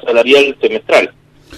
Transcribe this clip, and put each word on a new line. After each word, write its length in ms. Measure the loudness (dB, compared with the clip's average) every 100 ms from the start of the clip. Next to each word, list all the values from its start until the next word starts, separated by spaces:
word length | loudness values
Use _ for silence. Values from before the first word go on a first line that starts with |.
| -4
salarial 520 | -2 2 2 2 -4
semestral. 520 | -6 -6 -2 -2 -2 -8 _ _ _